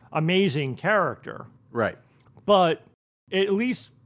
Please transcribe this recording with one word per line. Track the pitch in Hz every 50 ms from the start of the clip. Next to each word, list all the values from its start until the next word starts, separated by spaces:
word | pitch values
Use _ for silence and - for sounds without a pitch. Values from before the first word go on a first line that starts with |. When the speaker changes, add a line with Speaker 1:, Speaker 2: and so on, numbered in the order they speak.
| - -
Speaker 1:
amazing | - 156 156 165 180 190 202 175 127 151 143 131 123
character. | - - 185 220 202 175 139 107 - - - 113 - 117 113 - _ _ _
Speaker 2:
Right. | - 117 107 90 - - _ _ _ _ _ - _ - -
Speaker 1:
But | - 208 190 180 165 156 - - _ _ _ _ _ _ _ _ _
at | 190 190 196 202 196
least | 202 240 254 240 - - - _ _ _